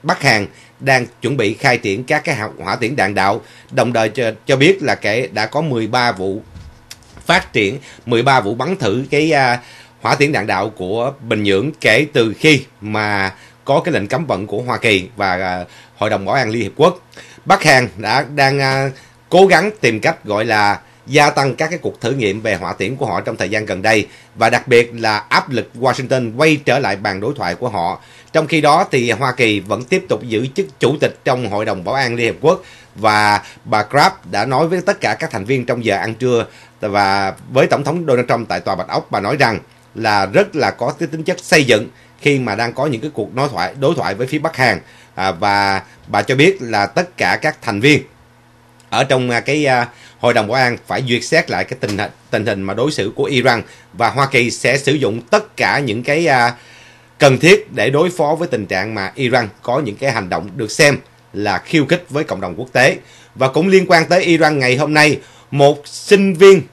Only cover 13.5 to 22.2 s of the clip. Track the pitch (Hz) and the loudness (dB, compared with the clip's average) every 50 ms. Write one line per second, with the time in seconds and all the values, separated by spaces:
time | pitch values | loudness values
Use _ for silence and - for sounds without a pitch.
13.5 | _ _ _ - 139 156 - 180 147 107 101 101 131 135 170 131 117 92 104 104 | _ _ _ 0 0 0 0 0 -2 -2 -2 -2 -4 -4 -2 -4 -4 -4 -4 -6
14.5 | 101 110 123 123 117 107 - 117 104 92 92 92 - 107 101 95 90 90 95 92 | -8 -8 -4 -4 -4 -2 2 2 2 2 0 -4 -6 -4 -2 -2 -2 -2 -2 -4
15.5 | 90 90 90 - - - - _ _ - 104 110 107 101 98 92 117 139 123 107 | -4 -6 -8 -12 -16 -20 -20 _ _ -4 -2 -2 -2 -2 -2 -2 0 0 0 0
16.5 | 110 120 107 98 - - 151 180 180 - _ _ - - - - - - _ 147 | -2 -4 -4 -6 0 2 2 2 2 -2 _ _ -20 -20 -20 -20 -20 -16 _ 2
17.5 | 190 - - 151 139 131 127 104 82 92 104 104 117 135 147 117 147 143 135 135 | 2 2 6 4 6 6 4 0 -6 -6 -4 0 0 0 -2 -2 0 0 2 2
18.5 | 143 139 139 131 135 135 135 139 139 - - - _ _ _ _ - 180 190 190 | 2 0 -2 0 0 -2 -2 -4 -6 -10 -20 -20 _ _ _ _ 6 6 6 6
19.5 | 180 156 180 214 214 - - 123 110 107 101 156 - - - 107 104 104 113 117 | 6 4 2 0 -4 0 0 0 0 2 -2 -2 -2 -4 -6 -4 -2 -2 0 0
20.5 | 110 107 104 101 101 - - - _ _ _ - 131 147 147 151 151 151 139 135 | 2 2 2 2 0 -2 -8 -20 _ _ _ 0 2 4 4 4 2 0 0 -2
21.5 | 120 - 156 160 175 165 - 104 - - - 120 135 139 | -2 -2 -4 -4 -4 -6 -8 -8 -8 -4 -4 -4 -2 0